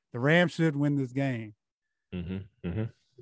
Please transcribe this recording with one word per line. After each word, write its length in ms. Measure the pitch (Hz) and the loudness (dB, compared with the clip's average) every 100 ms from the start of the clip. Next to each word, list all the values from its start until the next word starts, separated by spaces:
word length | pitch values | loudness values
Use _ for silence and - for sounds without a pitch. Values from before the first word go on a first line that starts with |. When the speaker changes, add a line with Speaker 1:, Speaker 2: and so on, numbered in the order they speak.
| _ | _
Speaker 1:
The 60 | 120 | -2
Rams 340 | 135 170 175 | 4 4 4
should 220 | - 165 143 | 2 2 2
win 200 | 147 143 | 2 0
this 160 | 131 | -2
game. 440 | 127 139 120 110 104 _ _ _ _ _ | -2 -2 -4 -8 -14 _ _ _ _ _
Speaker 2:
Mm-hmm, 540 | 90 85 95 98 _ 87 | -8 -6 -8 -10 _ -6
mm-hmm. 160 | 90 113 - _ - | -4 -6 -8 _ -20